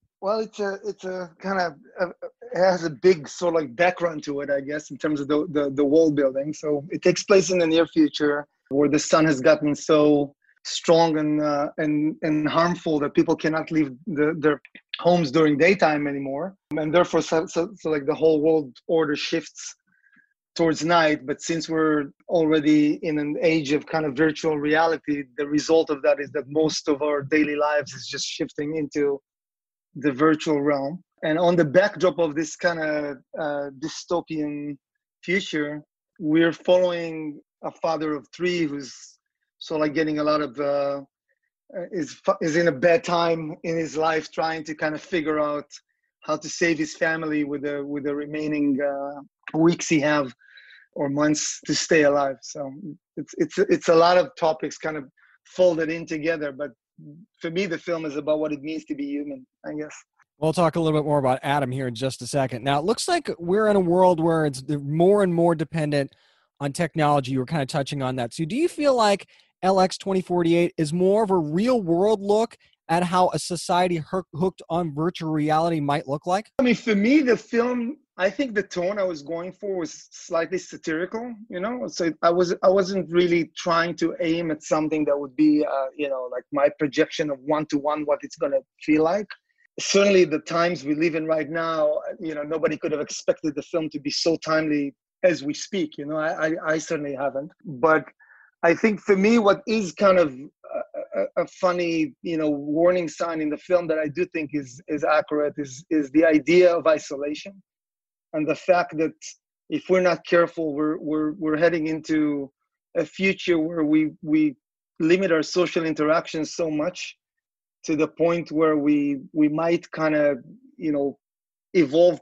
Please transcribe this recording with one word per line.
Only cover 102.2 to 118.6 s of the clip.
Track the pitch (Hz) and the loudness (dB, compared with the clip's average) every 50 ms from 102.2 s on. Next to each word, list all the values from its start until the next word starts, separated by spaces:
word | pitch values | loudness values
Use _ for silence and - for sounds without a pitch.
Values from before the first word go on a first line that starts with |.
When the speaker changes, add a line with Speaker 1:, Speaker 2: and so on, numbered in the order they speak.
| - | -8
Speaker 1:
you | 180 165 | -6 -4
know, | 156 156 151 | -2 0 0
warning | 147 143 143 151 147 160 170 175 180 180 170 156 | -2 -2 -4 -4 0 2 4 4 4 2 -2 -4
sign | - - 175 170 165 160 | -6 -6 -6 -4 -4 -4
in | 156 151 | -4 -4
the | 147 151 | -4 -6
film | - - 185 175 175 160 | -2 0 0 0 2 0
that | 156 156 | -2 -2
I | 156 147 | -2 -4
do | 135 156 180 | -4 -4 -6
think | 180 - 170 156 139 147 | -4 -4 -8 -8 -6 -6
is, | 147 139 127 120 131 - - | -8 -8 -8 -14 -18 -10 -8
is | 156 147 156 | -6 -4 0
accurate | 160 151 156 147 - 151 147 147 147 - | 0 0 0 0 0 -2 -2 -2 -2 -4
is, | 151 143 135 131 131 165 _ | -6 -10 -10 -12 -16 -6 _
is | 165 156 143 131 | -2 -2 -2 2
the | 131 151 165 | 2 4 4
idea | 165 156 151 127 143 170 180 180 175 170 | 6 4 4 2 4 6 6 6 6 4
of | 165 135 | 2 2
isolation | 165 156 151 - - 151 135 143 147 151 151 - 202 196 196 _ _ _ _ _ _ _ _ _ _ _ _ _ _ - | 2 2 0 -2 -6 -8 -8 -6 -6 -6 -8 -10 -14 -18 -20 _ _ _ _ _ _ _ _ _ _ _ _ _ _ -4
and | 156 156 | -2 -2
the | 156 151 | -2 -2
fact | - - - 180 180 175 175 165 151 | 0 2 4 4 4 2 0 -2 -2
that | 160 151 - _ - - - _ _ _ _ _ _ - | -2 -2 -2 _ -16 -20 -20 _ _ _ _ _ _ -8
if | - 143 - - | -6 -6 0 2
we're | 185 185 | 2 4
not | 180 180 165 - - | 4 4 2 0 0
careful, | - 180 170 170 165 - 170 165 156 139 | 2 4 4 4 2 0 -4 -4 -4 -2
we're, | 147 151 151 156 - | -2 -2 -2 -2 -4
we're, | - - 156 156 156 151 151 - | -4 -4 -2 -2 -2 -2 -4 -4
we're | 156 156 156 151 | -2 -2 2 2
heading | 170 170 170 165 151 160 | 4 2 2 2 -2 -2
into | 160 156 151 - 160 156 151 147 147 143 139 135 - _ _ _ _ _ _ _ - 170 | -4 -6 -4 -2 0 0 0 0 -2 -4 -6 -8 -12 _ _ _ _ _ _ _ -6 -4
a | 160 | -4
future | - - - 185 190 185 185 - 180 170 160 | -4 -4 -2 -2 -2 -2 -2 0 0 0 0
where | 156 165 175 165 156 | 0 -2 -2 -2 0
we, | 147 151 156 156 151 - - | 2 4 2 2 0 -4 -8
we | - 151 151 156 151 151 131 - _ _ _ _ _ _ _ - | -4 0 2 2 2 0 -2 -6 _ _ _ _ _ _ _ -4
limit | 156 160 175 185 196 180 | 2 2 2 2 4 2
our | 165 160 | 2 0
social | 147 - - 180 175 160 - 180 165 | 0 0 0 0 0 0 0 -2 -2
interactions | 160 156 151 151 151 160 170 165 - - 160 151 151 - | -2 -2 0 0 2 2 0 0 -2 -6 -6 -6 -6 -6
so | - 170 160 | -6 -4 -4
much | 151 151 151 180 185 - - - - _ _ _ _ _ _ _ _ _ _ _ _ _ - | -2 -4 -4 -4 -6 -8 -12 -14 -16 _ _ _ _ _ _ _ _ _ _ _ _ _ -6
to | - 160 | -2 0
the | 147 156 151 | 0 0 -2
point | - - 156 170 170 170 156 - | 0 0 2 2 2 0 -2 -4
where | 147 151 | 0 2